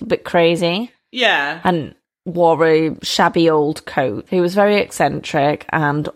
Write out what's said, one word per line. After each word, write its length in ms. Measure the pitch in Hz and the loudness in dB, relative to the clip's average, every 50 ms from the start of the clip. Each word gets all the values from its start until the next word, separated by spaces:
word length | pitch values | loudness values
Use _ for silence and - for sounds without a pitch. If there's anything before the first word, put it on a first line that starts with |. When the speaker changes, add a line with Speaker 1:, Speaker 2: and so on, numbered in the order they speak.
Speaker 1:
a 40 | - | -6
bit 200 | - 180 - - | -4 -4 -4 -2
crazy. 640 | - - 175 165 165 170 156 175 170 175 208 240 - _ _ _ _ | 0 2 2 4 4 2 0 0 -2 -2 -4 -6 -10 _ _ _ _
Speaker 2:
Yeah. 480 | - 254 240 208 175 147 143 147 156 165 | -4 -2 0 2 2 0 -2 -4 -6 -4
Speaker 1:
And 320 | 165 185 175 160 127 - - _ _ _ _ _ - | -2 -2 -2 -2 -4 -8 -14 _ _ _ _ _ -12
wore 400 | 180 170 175 170 165 165 147 165 | -6 -2 2 2 2 4 4 4
a 300 | 160 160 160 160 156 - - - | 4 4 2 2 -2 -4 -6 -8
shabby 440 | - - - 180 170 - 175 165 160 | -4 0 0 2 2 2 2 2 4
old 380 | 156 151 147 151 156 - - | 4 2 2 0 -2 -6 -10
coat. 400 | - - 156 131 123 101 120 - - | -6 -4 -2 -2 -2 -2 -6 -6 -4
He 120 | 190 185 | -2 0
was 140 | 175 175 185 | 0 0 2
very 220 | 208 202 208 208 | 2 2 2 2
eccentric 920 | 202 190 - - - 185 175 - - - - - 151 139 147 147 - - - | 0 -2 -2 -2 0 0 0 -2 -4 -6 -4 -2 0 0 0 -2 -4 -4 -4
and 400 | - 160 151 143 147 151 147 - - | -2 0 0 0 0 -2 -4 -2 0